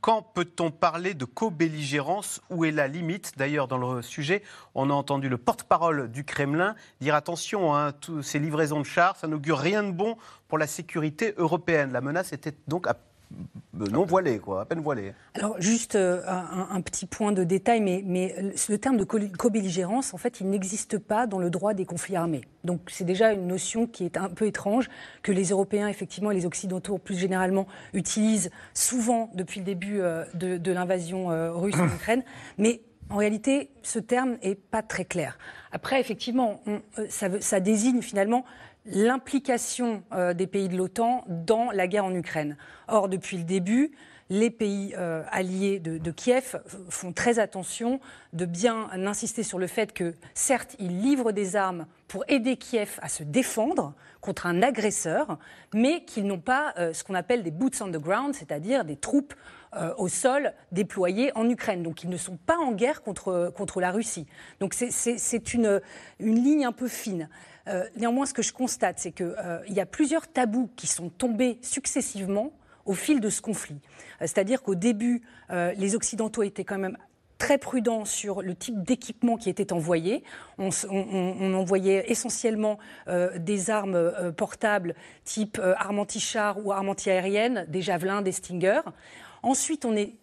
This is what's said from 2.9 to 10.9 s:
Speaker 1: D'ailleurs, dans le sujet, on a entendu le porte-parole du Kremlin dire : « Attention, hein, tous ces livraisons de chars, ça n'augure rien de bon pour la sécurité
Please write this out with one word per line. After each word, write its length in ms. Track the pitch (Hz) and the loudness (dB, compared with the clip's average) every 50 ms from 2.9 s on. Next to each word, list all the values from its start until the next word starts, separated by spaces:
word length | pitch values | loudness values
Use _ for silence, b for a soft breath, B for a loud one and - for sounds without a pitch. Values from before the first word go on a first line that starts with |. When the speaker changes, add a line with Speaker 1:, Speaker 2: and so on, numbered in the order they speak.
| 143 175 175 160 175 208 - - - | 0 -4 -4 -4 -4 -4 -6 -12 -4
Speaker 1:
D'ailleurs, 300 | 135 135 139 147 147 135 | -2 -2 0 0 0 0
dans 100 | 123 131 | 0 0
le 240 | 127 123 123 127 123 | -2 0 -2 -2 -4
sujet, 400 | 117 - - - 147 143 185 202 202 B B B B B B | -6 -8 -8 -6 -2 0 0 -2 -2 B B B B B B
on 140 | - 135 139 | 0 2 2
a 40 | 143 | 2
entendu 360 | 139 135 - 143 139 135 135 | 2 2 0 0 0 0 0
le 80 | 127 | -2
porte-parole 760 | 123 - - 226 - - _ 196 165 165 165 160 143 131 113 | 0 0 0 -2 -2 2 _ 2 4 4 2 2 0 -2 -4
du 140 | 113 131 147 | -6 -8 -8
Kremlin 500 | - - - 143 139 143 160 180 202 226 B B B B _ | -6 -2 -2 0 0 2 0 0 0 -2 B B B B _
dire : « 160 | 131 147 151 | 0 2 2
Attention, 600 | 151 147 - 170 160 - - - 208 185 156 147 | 2 2 0 -6 -6 -6 -4 -2 2 2 4 4
hein, 180 | 143 147 147 143 | 4 2 0 -2
tous 300 | 143 - - 165 151 135 | -6 -12 -8 -8 -6 -6
ces 160 | - - 147 | -2 -2 0
livraisons 400 | 147 160 151 151 160 143 151 151 | 0 0 2 2 2 2 2 -2
de 60 | 143 | -2
chars, 300 | - - 185 175 185 196 | 0 4 4 4 4 4
ça 120 | - - | 0 -4
n'augure 320 | 160 156 151 139 156 160 135 | -4 -4 -4 0 0 0 2
rien 240 | 135 170 202 214 208 | 2 2 2 2 0
de 80 | 202 | 0
bon 260 | 180 165 208 226 226 226 B B B B B | -2 -2 -2 -2 -2 -6 B B B B B
pour 100 | _ - | _ 0
la 100 | 156 156 | 0 0
sécurité 680 | 147 - - 165 - | 0 -2 -10 -10 -6